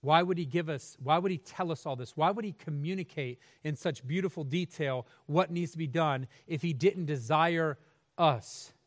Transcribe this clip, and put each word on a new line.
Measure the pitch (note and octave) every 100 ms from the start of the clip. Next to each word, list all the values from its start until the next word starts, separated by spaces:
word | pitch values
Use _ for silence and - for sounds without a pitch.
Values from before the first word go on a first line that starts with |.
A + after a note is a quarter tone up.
Why | C3+ D#3+
would | F3+ F3+
he | D#3
give | E3 D#3+
us, | C#3+ - -
why | C3 D#3+
would | F#3+
he | F3
tell | - - F3+
us | D#3 D#3
all | C3
this? | B2 -
Why | D#3+
would | G3+
he | G#3+
communicate | E3 - D3 D3+ F#3+ E3 - C3 B2 _ _
in | D#3 D3
such | F3 C#3 B2+
beautiful | E3+ F#3+ D#3+
detail | C#3+ E3 F3 - D3 B2+ - _ -
what | D3+ F#3
needs | F3 E3+
to | D#3
be | D#3+
done | D#3+ D#3+ C3 C3 - -
if | D#3+
he | F3
didn't | C#3+ F3 F#3 D#3+
desire | D3 A2+ D#3 E3+ E3 D#3+ C#3+ _ _ _ -
us? | E3 B2 - - - _